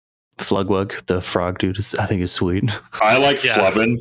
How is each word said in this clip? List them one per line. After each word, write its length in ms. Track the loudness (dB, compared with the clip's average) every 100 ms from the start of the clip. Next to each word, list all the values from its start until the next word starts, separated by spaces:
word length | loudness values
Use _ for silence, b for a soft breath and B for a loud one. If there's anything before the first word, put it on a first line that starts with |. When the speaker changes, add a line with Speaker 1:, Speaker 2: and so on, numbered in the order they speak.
| _ _ _ -10
Speaker 1:
Flugwug, 680 | -2 -2 0 0 -2 -6 -4
the 140 | -2
frog 380 | 0 -2 -2 -2
dude, 180 | -2 -2
is, 160 | -4
I 100 | -2 -2
think 140 | -2
is 120 | -2
sweet. 320 | -2 -2 0 -2 -4
<laughs> 80 | -10
Speaker 2:
I 220 | 0 2 4
like 280 | 4 2
Speaker 3:
Yeah. 100 | 2 4
Speaker 2:
Flubbin 400 | 2 2 0 -2